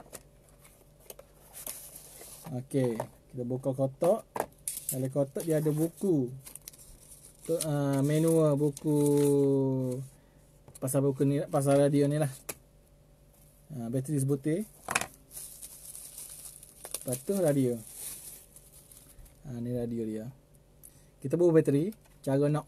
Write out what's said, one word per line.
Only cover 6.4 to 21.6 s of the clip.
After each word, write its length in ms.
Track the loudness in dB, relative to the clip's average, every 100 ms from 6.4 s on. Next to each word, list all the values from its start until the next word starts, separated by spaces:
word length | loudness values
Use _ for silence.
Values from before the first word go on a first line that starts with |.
| -16 -20 -20 -20 -20 -20 -20 -20 -20 -10
Untuk, 160 | -4 -2 0
ah, 320 | 0 0 2
manual 560 | 2 4 4 4 4 4
buku 400 | 0 0 0 2 4 4 4 4 4 4 2 0 -2 -4 -10 -16 -20 -20 -20 -20 -20 -8
pasal 240 | -2 0
buku 240 | 2 2 2
ni, 160 | 2 0
pasal 320 | 0 4 6
radio 240 | 6 4 4
ni 80 | 2
lah. 160 | 0 -4 -14 -16 -20 _ _ -20 -20 -20 -20 -20 -20 -20 -14 -10
Ah, 160 | -4
bateri 240 | -4 -2 0
sebutir. 480 | 0 0 0 -2 -4 -12 -6 -6 -6 -14 -20 -16 -16 -16 -18 -18 -18 -18 -16 -16 -16 -16 -18 -20 -20 -20 -14 -10
Lepas 160 | -6 -6 -4
tu 80 | 0
radio. 400 | 2 2 2 0 -8 -16 -14 -14 -16 -20 -20 -20 -20 -20 -20 -20 -20 -20 -20 -18
Ah, 160 | -12 -8
ni 160 | -4
radio 320 | -4 -4 -4 -4
dia. 240 | -6 -10 -16 _ -20 _ -20 -20 -20 -20 -12
Kita 160 | -2
buka 240 | 4 6
bateri, 320 | 6